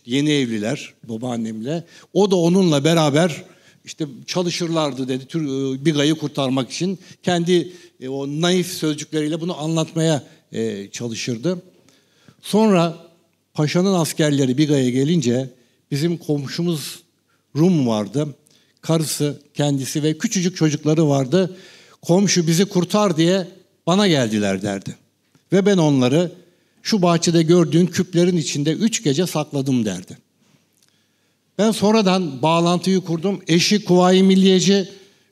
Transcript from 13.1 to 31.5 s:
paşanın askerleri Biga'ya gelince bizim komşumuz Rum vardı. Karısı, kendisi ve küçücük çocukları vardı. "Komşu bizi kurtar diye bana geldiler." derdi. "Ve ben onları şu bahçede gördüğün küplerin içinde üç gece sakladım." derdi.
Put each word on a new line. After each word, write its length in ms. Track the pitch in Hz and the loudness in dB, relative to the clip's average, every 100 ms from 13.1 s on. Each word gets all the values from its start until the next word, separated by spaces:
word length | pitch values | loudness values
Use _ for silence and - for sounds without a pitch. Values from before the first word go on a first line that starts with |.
| _ _ _ _ | _ _ _ _
paşanın 400 | - 151 175 196 | -4 0 0 2
askerleri 640 | 185 156 - 151 143 131 127 | 0 -2 0 0 2 0 2
Biga'ya 320 | 151 143 127 | 2 2 2
gelince 600 | 127 143 175 120 120 135 _ _ _ - | 0 0 2 2 0 -4 _ _ _ -8
bizim 260 | 143 170 165 | -4 -4 -4
komşumuz 840 | - 147 135 - 170 156 123 - _ _ _ _ _ 139 | -4 -4 -4 -4 -4 -4 -8 -16 _ _ _ _ _ 2
Rum 320 | 175 165 123 | 2 4 2
vardı. 400 | 107 104 135 151 - _ _ _ _ | -2 -2 -4 -6 -8 _ _ _ _
Karısı, 600 | - 165 143 - 147 - _ | -2 -2 -2 -4 -6 -6 _
kendisi 500 | - 147 139 123 156 | -4 -2 -2 -4 -4
ve 140 | 151 156 | -2 -2
küçücük 380 | - 190 175 180 | -4 -2 -4 0
çocukları 540 | 160 151 156 156 151 | -2 0 0 2 2
vardı. 480 | 139 127 175 180 185 - - - _ | 0 0 0 0 -6 -20 -20 -20 _
"Komşu 460 | - 180 202 180 160 | 0 2 2 0 0
bizi 180 | 165 190 | 0 0
kurtar 520 | 180 170 208 208 151 | 0 0 2 2 2
diye 300 | 165 190 170 - _ _ - | 2 0 -4 -14 _ _ 0
bana 200 | 190 208 | 2 4
geldiler." 540 | 147 113 107 101 98 | 2 2 0 0 -2
derdi. 340 | 101 98 - - _ _ _ _ - | -4 -6 -8 -16 _ _ _ _ -2
"Ve 120 | 185 196 | 0 2
ben 120 | 190 | 2
onları 540 | 156 135 123 151 170 - _ _ _ _ | 2 4 2 2 0 -6 _ _ _ _
şu 200 | - 214 | -4 0
bahçede 420 | 175 170 180 165 | 2 2 2 2
gördüğün 420 | 160 175 156 160 180 | 4 4 4 2 0
küplerin 520 | - 175 165 180 175 | -2 -2 0 2 0
içinde 360 | 131 143 147 | -2 -4 -4
üç 300 | 156 220 - | -2 -2 -2
gece 240 | 226 170 180 | -2 -2 -2
sakladım." 580 | 156 147 143 135 127 104 | -4 -4 -4 -2 0 -2
derdi. 320 | 90 - - _ _ _ _ _ _ _ _ _ _ _ _ _ | -6 -12 -20 _ _ _ _ _ _ _ _ _ _ _ _ _